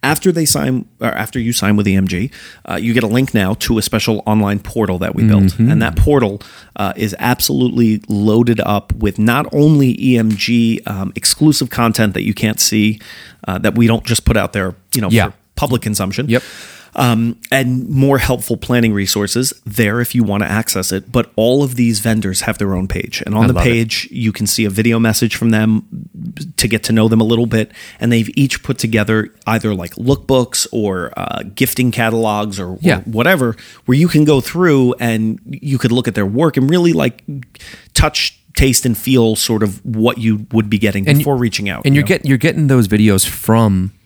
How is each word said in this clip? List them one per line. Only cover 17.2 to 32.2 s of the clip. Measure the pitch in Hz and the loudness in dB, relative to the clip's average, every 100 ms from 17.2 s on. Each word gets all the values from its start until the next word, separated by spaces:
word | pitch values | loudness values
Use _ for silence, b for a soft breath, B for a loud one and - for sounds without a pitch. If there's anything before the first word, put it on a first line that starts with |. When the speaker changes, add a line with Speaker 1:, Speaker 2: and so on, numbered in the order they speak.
| 117 117 - | -2 -4 -4
Speaker 1:
and | 135 127 127 131 | -2 0 -2 -2
more | 135 135 139 | 0 2 2
helpful | 107 123 - 113 | 0 -2 -4 -6
planning | - 123 117 | 0 2 2
resources | 101 98 - 101 117 131 - | 0 -2 -2 -2 -2 -4 -6
there | - 101 107 113 | -10 -2 0 0
if | 120 | -2
you | 127 | 0
wanna | 107 101 | 0 0
access | 101 104 110 - 92 | 0 -2 -2 -4 -4
it. | 95 - | -6 -2
But | 123 113 - | -2 -2 0
all | 113 131 | 2 2
of | 143 123 | 0 0
these | 120 107 | 0 0
vendors | 110 110 98 92 | 0 -2 -2 -4
have | - 110 | -4 -4
their | 101 | -2
own | 92 95 | -2 -2
page. | 90 95 - | -4 -6 -8
And | - | -4
on | 107 | 2
Speaker 2:
I | 120 | 2
Speaker 1:
the | |
Speaker 2:
love | 123 127 | 4 2
it. | |
Speaker 1:
page, | 117 113 - - | 2 0 -4 -8
you | - 110 | -4 -4
can | - 104 | -2 -4
see | - 107 | 0 -2
a | |
video | 98 113 113 | 0 2 2
message | 113 107 117 | 2 2 -2
from | - 117 | 0 0
them | 110 110 107 - - - - - - - - | 2 2 0 -2 -14 -14 -14 -14 -12 -12 -4
to | 120 | -2
get | 110 | -2
to | - | 0
know | 110 110 | 2 4
them | 113 | 4
a | |
little | 110 117 120 | 2 2 0
bit. | 113 107 B B B | 0 -2 B B B
And | 117 | 0
they've | 117 110 - | 0 0 0
each | 139 - | -2 -2
put | - 123 | -6 -4
together | 113 110 107 110 107 _ - | -2 -2 0 0 -2 _ -4
either, | 110 110 | -2 -2
like, | 98 87 | -4 -6
lookbooks | - 120 135 - 131 123 - - | -6 -2 -2 2 0 0 -4 -4
or, | 120 104 92 80 - | -2 -2 -4 -6 -8
uh, | - - - | -8 -8 -10
gifting | 101 127 - 123 | -4 -4 0 -2
catalogs | 113 113 113 | 0 0 0